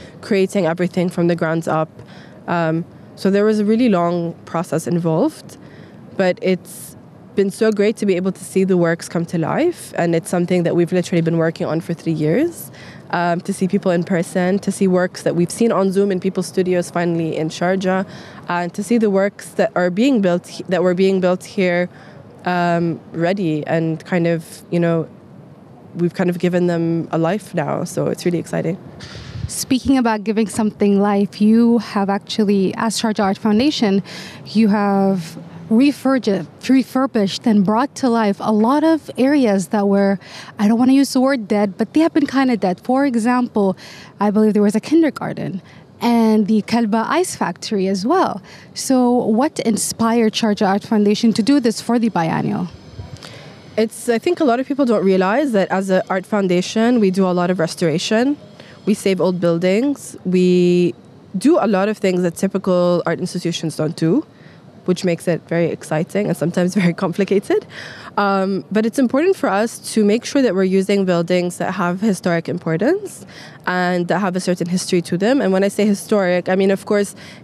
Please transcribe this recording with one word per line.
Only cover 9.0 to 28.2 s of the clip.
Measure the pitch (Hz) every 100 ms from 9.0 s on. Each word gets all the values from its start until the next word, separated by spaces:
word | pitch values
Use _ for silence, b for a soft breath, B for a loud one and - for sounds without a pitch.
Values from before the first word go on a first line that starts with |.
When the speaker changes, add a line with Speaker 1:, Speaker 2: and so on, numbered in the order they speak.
| -
Speaker 1:
come | 175 170
to | 170
life, | 151 170 349 - - -
and | 170
it's | 165 -
something | 180 175 180
that | 165
we've | 165 170
literally | 180 - 170
been | 165 165
working | 160 160 135
on | 160
for | 170
three | 165 165
years. | 156 151 208 339 - - B B B -
Um, | 175 175 170
to | 202
see | 190 185
people | 202 190
in | 170
person, | 170 175 175 190 180 196
to | 196
see | - 190
works | 180 180 -
that | -
we've | 170 175
seen | - 233
on | 170 196
Zoom | 190 202
in | 185
people's | 190 185 175
studios | 190 185 180 170
finally | 170 175 165 160 -
in | 156
Sharjah, | - 180 190 185 185 190 B B B -
and | 175 175
to | 208
see | 208 233
the | 214
works | 190 196 - -
that | - 185
are | 180 180
being | 180 269 240
built, | 185 175 - - -
that | 180
were | 180
being | 180 190 190
built | 180 185
here, | - 208 180 175 180 B B B - -
um, | 180 175 175 170 170 - -
ready | 165 170 202 165 151 -
and | 165 160 156
kind | - 180 170
of, | 165 - - -
you | 175
know, | 170 165 - - - - - - - - -
we've | 170 170
kind | - 180
of | 175
given | 175 180 175
them | 170 165 165 -
a | 165
life | 165 208 -
now. | 175 143 143
So | 175 - 143
it's | -